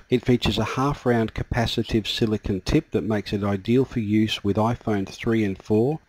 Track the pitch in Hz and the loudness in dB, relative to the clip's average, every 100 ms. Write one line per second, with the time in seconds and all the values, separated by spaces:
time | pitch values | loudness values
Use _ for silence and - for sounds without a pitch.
0 | - 123 - 120 - 107 110 - 135 143 | -2 0 2 0 0 -2 -2 -2 -2 -2
1 | 127 117 110 - - 123 117 - 110 117 | 0 2 0 -4 -4 -2 0 -2 0 -2
2 | - - 113 107 - 95 - 156 - 107 | -2 -2 0 0 -2 -4 0 0 0 -2
3 | 101 107 - 101 101 98 95 123 127 123 | -2 -2 -2 -2 0 -2 2 2 2 -2
4 | 104 107 110 - 101 98 110 117 - 104 | 0 2 2 0 0 2 0 0 -2 -2
5 | 98 - 120 113 101 95 - 107 127 156 | -4 -6 -2 0 0 -4 0 2 2 -2